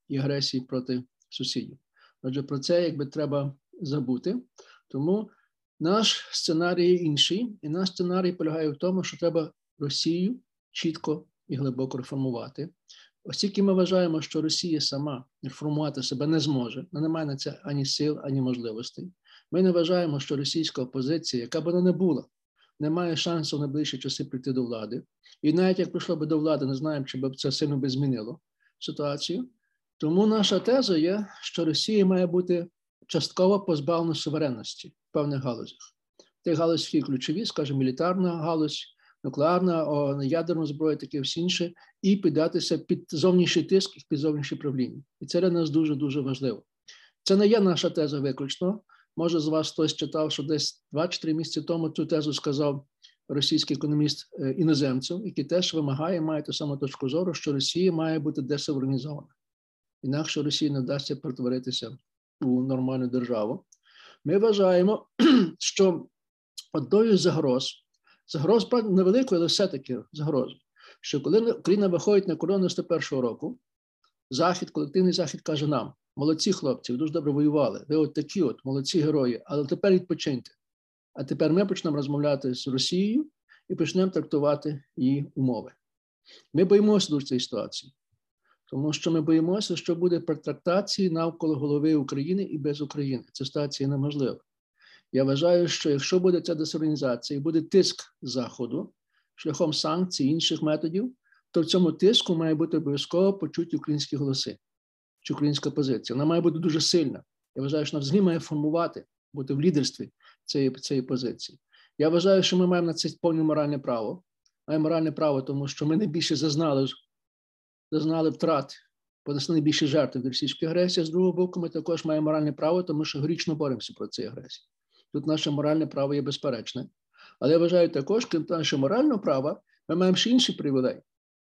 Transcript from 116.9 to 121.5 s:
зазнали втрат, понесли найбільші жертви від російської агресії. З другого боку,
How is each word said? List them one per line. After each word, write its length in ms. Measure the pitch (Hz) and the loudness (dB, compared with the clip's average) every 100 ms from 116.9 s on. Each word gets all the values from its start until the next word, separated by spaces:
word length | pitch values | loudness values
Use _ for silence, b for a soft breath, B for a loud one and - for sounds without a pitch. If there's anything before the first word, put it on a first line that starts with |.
| - _ _ _ _ _ _ _ _ - | -6 _ _ _ _ _ _ _ _ -4
зазнали 400 | 151 156 160 160 | -2 0 2 0
втрат, 440 | 156 170 147 135 - _ _ _ _ | 2 2 2 -2 -12 _ _ _ _
понесли 300 | 143 143 139 | -6 -4 0
найбільші 320 | 160 151 147 151 | 2 2 2 2
жертви 340 | 151 131 131 | 2 2 -2
від 60 | 127 | -4
російської 420 | 123 139 - 160 | -2 -4 -4 -2
агресії. 380 | 175 180 180 160 | 0 2 0 0
З 40 | |
другого 220 | 175 185 | 2 2
боку, 280 | 170 180 | 2 -2